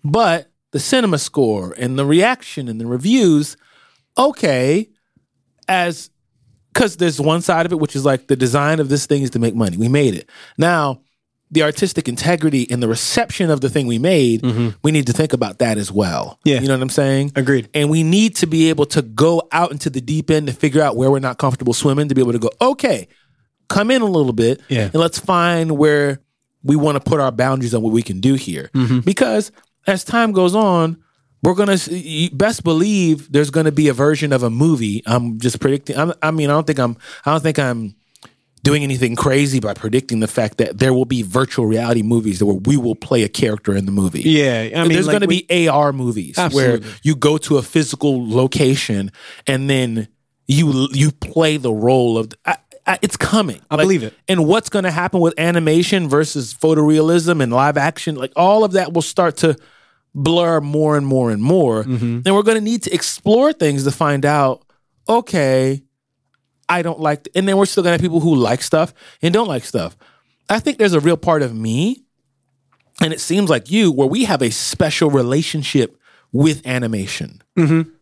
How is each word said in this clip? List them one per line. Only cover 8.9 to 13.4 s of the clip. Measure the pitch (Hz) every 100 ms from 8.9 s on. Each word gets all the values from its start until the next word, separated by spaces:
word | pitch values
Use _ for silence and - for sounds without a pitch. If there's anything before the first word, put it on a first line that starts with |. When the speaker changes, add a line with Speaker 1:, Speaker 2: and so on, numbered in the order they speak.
| 143 -
Speaker 1:
thing | 143
is | 135
to | 117
make | 117
money. | 110 104 87
We | 113
made | 143 135
it. | 92 - - - -
Now, | 165 170 143 131 _ _ _ _ _
the | 156
artistic | 151 151 190 - 143
integrity | 120 160 175 156 135 123
and | 123
the | 117
reception | 113 - - 233 -